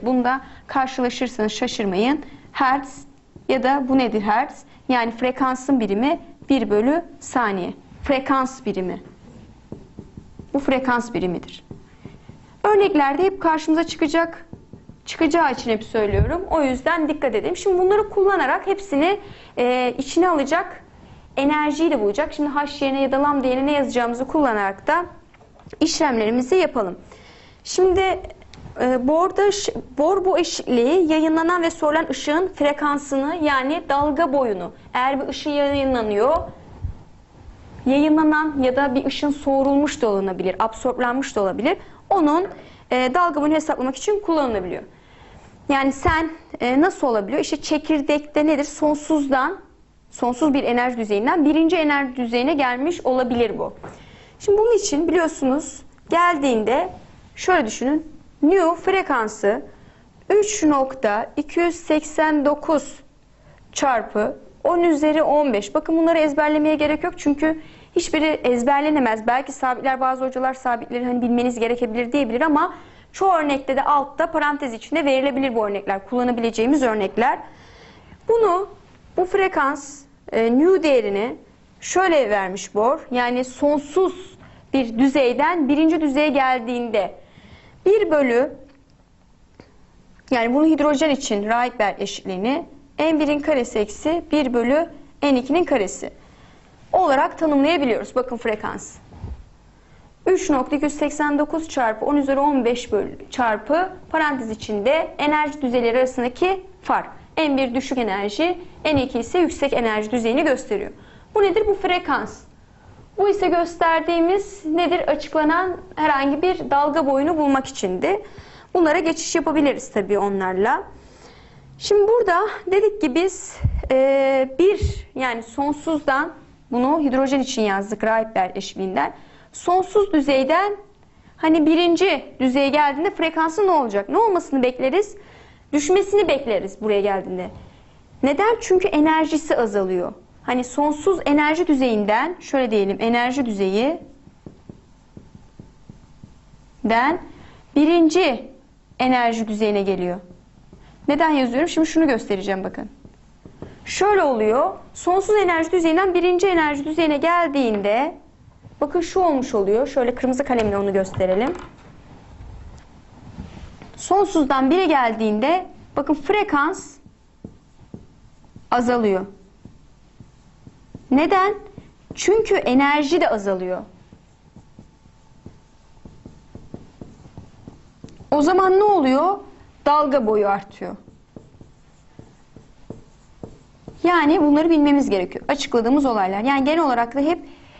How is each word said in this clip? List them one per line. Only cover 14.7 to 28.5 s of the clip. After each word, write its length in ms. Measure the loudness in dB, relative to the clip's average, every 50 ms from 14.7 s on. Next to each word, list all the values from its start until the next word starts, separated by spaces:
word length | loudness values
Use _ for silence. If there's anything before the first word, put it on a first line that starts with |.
| -20 -20 -20 -20 -20 -20 -16
çıkacağı 480 | -10 -4 -2 0 2 2 2 2 2
için 180 | 0 -2 -2 -2
hep 140 | -2 -4 -4
söylüyorum. 580 | -4 -2 -2 0 2 2 2 0 0 -2 -4 -4 -2
O 120 | 0 0
yüzden 460 | 0 0 -2 -2 -2 -2 0 0 0 -2
dikkat 260 | -2 -2 -2 -2 -2
edin. 200 | -2 -2 -2 -4
Şimdi 240 | -2 0 0 2 2
bunları 320 | 4 4 2 2 0 0
kullanarak 560 | 0 2 2 2 2 2 2 0 0 -2 -2
hepsini, 540 | -2 -4 -4 -4 -2 0 0 2 2 0 -2 -6 -12 -20 -20 -20 -10 -4 -2
e, 360 | 0 0 0 0 0 -2 -2 -4
içine 300 | -6 -2 0 2 2 4
alacak 560 | 2 0 0 0 0 -2 -2 -4 -10 -18 -20 -20 -20 -20 -20 -20 -20 -20 -18 -10 -4
enerjiyi 540 | -2 0 0 0 0 0 0 0 0 0 0
de 100 | 0 0
bulacak. 320 | 0 0 0 -2 -4 -4
Şimdi 160 | -4 -4 -4 -2
H 360 | -2 -4 -4 -4 -4 -4 -2
yerine 160 | -2 0 0
ya 120 | 0 0
da 100 | 0 0
lambda 240 | 0 0 0 0 0
yerine 200 | 0 0 0 0
ne 60 | 0
yazacağımızı 540 | 0 0 0 0 0 -2 -2 -2 -2 -4 -6
kullanarak 600 | -2 0 0 2 2 2 0 -2 -2 -4 -6 -2
da 200 | -2 -2 -2 -2 -6 -12 -20 -20 -20 _ -20 -20 -20 -20 -20 -20 -10 -4 -2
işlemlerimizi 720 | -2 0 0 0 0 0 2 0 0 0 0 0 0 2 2
yapalım. 440 | 2 2 2 0 -2 -4 -4 -6 -12 -16 -20 -20 -20 -20 -20 -20 -20 -20 -20 -20 -20 -14
Şimdi, 360 | -6 0 2 2 4 4 2 2 0 0 -4 -6 -14 -18 -20 -20 -20